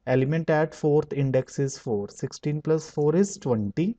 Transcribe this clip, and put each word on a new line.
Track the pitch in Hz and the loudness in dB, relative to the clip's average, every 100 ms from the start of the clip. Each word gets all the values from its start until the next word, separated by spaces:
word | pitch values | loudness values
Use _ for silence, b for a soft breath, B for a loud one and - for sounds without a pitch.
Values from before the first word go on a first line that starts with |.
| 127 | 0
element | 131 131 165 160 | 2 2 0 2
at | 151 156 | 2 0
fourth | - 151 151 151 | 0 2 2 2
index | 139 135 127 - - | -2 0 0 -2 -2
is | 139 - | -4 -4
four. | 131 104 101 | -4 -4 -4
Sixteen | - 131 - 151 151 | -8 -10 -6 -6 -4
plus | 156 160 - | 0 -2 -2
four | - 147 170 | -2 2 4
is | 202 - | 2 0
twenty. | 139 113 101 147 190 | -2 0 0 0 -2